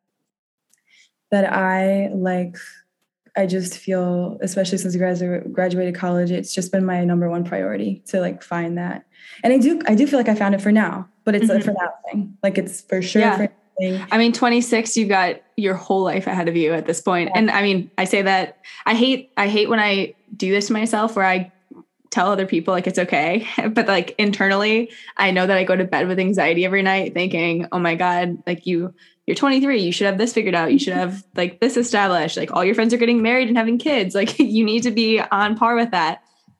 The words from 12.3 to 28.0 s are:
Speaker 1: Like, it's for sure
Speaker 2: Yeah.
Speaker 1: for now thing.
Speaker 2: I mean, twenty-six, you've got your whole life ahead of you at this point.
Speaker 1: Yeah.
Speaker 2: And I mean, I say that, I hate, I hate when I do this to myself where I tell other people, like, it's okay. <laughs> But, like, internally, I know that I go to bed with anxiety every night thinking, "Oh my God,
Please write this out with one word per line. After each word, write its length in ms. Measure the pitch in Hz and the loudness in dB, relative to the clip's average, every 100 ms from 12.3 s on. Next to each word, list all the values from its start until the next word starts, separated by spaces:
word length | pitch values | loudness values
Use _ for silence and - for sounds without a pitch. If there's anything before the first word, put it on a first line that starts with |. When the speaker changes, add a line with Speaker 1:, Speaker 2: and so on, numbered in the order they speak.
| - | -4
Speaker 1:
Like, 160 | 196 190 | -2 -2
it's 220 | 180 - | -4 -8
for 220 | - 190 | -6 -4
sure 200 | 180 214 | 0 2
Speaker 2:
Yeah. 140 | 220 196 | 4 2
Speaker 1:
for 80 | |
now 60 | 208 - _ - | -2 -6 _ -4
thing. 280 | 185 190 190 | -2 -4 0
Speaker 2:
I 80 | 220 | 2
mean, 140 | 233 | 2
twenty-six, 640 | 226 240 233 240 226 226 - | 4 2 2 2 0 0 0
you've 140 | 208 | 2
got 320 | 196 180 - - - | 2 0 -2 -10 -4
your 160 | 202 | -2
whole 300 | 185 - 190 | -2 -2 0
life 240 | 185 185 190 | 0 -2 -2
ahead 200 | 190 170 | -2 0
of 80 | 170 | 0
you 180 | 156 | 0
at 120 | 165 - | 0 -2
this 160 | 170 | -4
point. 280 | - 180 170 | -2 0 0
Speaker 1:
Yeah. 60 | 202 | 2
Speaker 2:
And 120 | 220 | 2
I 100 | - | 2
mean, 300 | 202 190 - - | 0 0 -2 -4
I 80 | 190 | 0
say 160 | 202 | 0
that, 380 | 196 190 185 - - - - | 2 0 -2 -8 -20 -8 -2
I 100 | 220 | 2
hate, 360 | 254 262 - - | 2 0 -4 -4
I 140 | 202 | 0
hate 180 | 214 214 | 0 2
when 120 | 226 | 2
I 360 | 208 196 185 - _ 202 | 2 0 -2 -8 _ -6
do 160 | 185 | -2
this 160 | 196 202 | 0 0
to 60 | |
myself 440 | 214 220 220 330 208 | -2 0 0 -2 0
where 80 | 190 | 0
I 260 | 185 185 _ _ - - _ _ | 0 -4 _ _ -20 -20 _ _
tell 220 | - 185 | -2 0
other 140 | 196 190 | 0 0
people, 280 | 165 165 | -2 0
like, 140 | 185 190 | 0 0
it's 120 | 185 | -2
okay. 460 | 180 160 156 196 226 - | 0 0 0 -2 -4 -4
<laughs> 120 | 220 | -2
But, 180 | 220 214 | 0 2
like, 280 | 190 180 - | 0 0 -2
internally, 720 | 208 202 196 196 214 220 233 - - - | -2 0 2 2 2 0 -2 -8 -12 -2
I 140 | 196 | 0
know 140 | 185 185 | 2 2
that 120 | 190 | 2
I 80 | 185 | 2
go 100 | 185 | 0
to 80 | |
bed 240 | 180 147 175 | 0 0 0
with 120 | 185 | 0
anxiety 440 | 185 190 156 170 | 0 2 2 2
every 200 | 185 196 | 0 0
night 300 | 190 190 185 | 2 0 -2
thinking, 540 | 170 185 185 170 165 175 | -2 -2 -2 -2 -2 -4
"Oh 60 | 180 | -2
my 160 | 175 | -2
God, 420 | 165 | 0